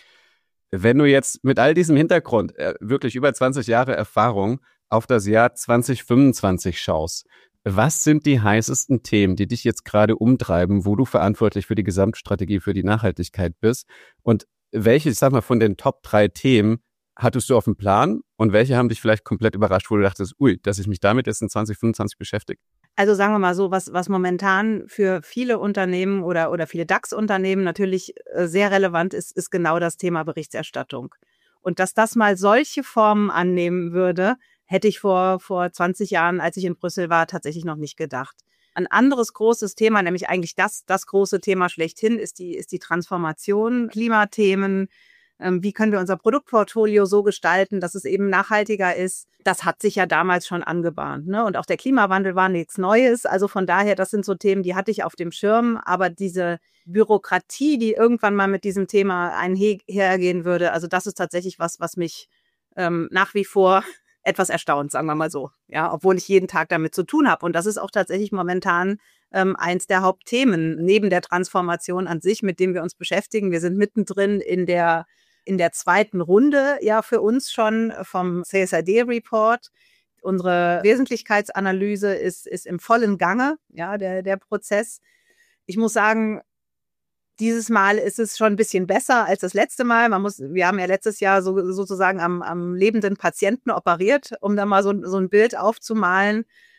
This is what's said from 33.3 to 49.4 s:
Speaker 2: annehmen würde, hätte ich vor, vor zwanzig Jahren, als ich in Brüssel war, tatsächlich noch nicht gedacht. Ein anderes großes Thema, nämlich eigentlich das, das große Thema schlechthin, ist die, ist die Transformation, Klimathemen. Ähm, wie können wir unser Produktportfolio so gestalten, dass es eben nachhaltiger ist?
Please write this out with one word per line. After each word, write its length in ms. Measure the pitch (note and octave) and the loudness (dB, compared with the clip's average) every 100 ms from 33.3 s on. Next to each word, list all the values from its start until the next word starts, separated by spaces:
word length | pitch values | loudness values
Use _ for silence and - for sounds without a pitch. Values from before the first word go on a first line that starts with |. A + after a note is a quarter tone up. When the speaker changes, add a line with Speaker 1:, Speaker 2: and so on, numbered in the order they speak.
Speaker 2:
annehmen 640 | E3+ F3+ F3+ F3 F3+ E3+ | 0 0 0 0 -2 -4
würde, 420 | F3 F3+ F3 F#3+ B3+ _ _ | 0 0 0 0 -2 _ _
hätte 240 | _ F#3 G#3+ | _ 0 0
ich 100 | - | 0
vor, 400 | G3+ F#3 F#3 F#3 | 0 2 2 -2
vor 320 | - F#3 F3+ | -4 -4 -4
zwanzig 400 | - F3+ F3+ G3+ | -2 -2 -2 -2
Jahren, 300 | F3+ E3+ F3+ | 0 0 0
als 160 | D#3+ F#3 | -4 -4
ich 80 | |
in 120 | F3+ F3 | -6 -6
Brüssel 320 | F3+ F#3+ E3+ | -6 -6 0
war, 200 | E3 E3 | 0 0
tatsächlich 360 | E3+ D3 E3 | -4 -8 -8
noch 120 | E3 D3+ | -8 -8
nicht 200 | D3 - | -10 -8
gedacht. 400 | D#3 B2+ C3+ _ _ _ _ | -8 -8 -10 _ _ _ _
Ein 140 | - F3+ | -8 0
anderes 440 | G3+ C4 C4+ A3 | 2 4 2 -2
großes 440 | - A3 A#3 G3+ - | 0 0 0 -4 0
Thema, 260 | A3 G#3+ | 2 2
nämlich 260 | F3 F3+ - | 0 -2 -4
eigentlich 280 | F#3 E3+ - | -4 -4 -2
das, 280 | G3+ - | -2 -4
das 220 | - F#3 - | -4 -4 0
große 340 | G3 G3 F#3+ | 0 2 0
Thema 280 | - F#3 F3+ | 0 0 0
schlechthin, 500 | - E3 - A3 A3+ | -2 -6 -2 -2 -2
ist 220 | - - | -4 -12
die, 160 | F3+ - | -12 -12
ist 160 | - | -10
die 80 | F3+ | -12
Transformation, 1080 | - E3+ E3+ F3+ D#3+ D3+ - G3+ A3+ B3 A3+ | -6 -6 -4 -4 -4 -6 -4 -2 0 -2 -4
Klimathemen. 1000 | G#3+ A#3 A3 G#3 - G3+ G3 G3 F#3+ F#3+ _ _ _ _ _ | -4 0 0 0 2 2 2 0 -2 -4 _ _ _ _ _
Ähm, 220 | F3+ F3+ | -4 -2
wie 100 | G3+ | -2
können 200 | G3 A3 | -2 0
wir 80 | G3+ | 0
unser 160 | F#3 F#3 | -2 -2
Produktportfolio 880 | A3 C#4 - A#3 G3+ A3+ G#3+ G#3 | 0 -2 0 0 0 0 2 4
so 180 | G3 G3+ | 4 4
gestalten, 560 | G3+ - E3+ F3+ F#3+ G3 | 2 0 0 2 0 -2
dass 160 | F3 | -6
es 100 | G3 | -8
eben 240 | C3+ F#3+ G3+ | -4 -2 0
nachhaltiger 680 | F#3 G3 G#3+ G#3+ G3+ F#3 F3 | 0 0 0 0 -2 -2 -2
ist? 320 | F#3 - - _ | -4 -8 -16 _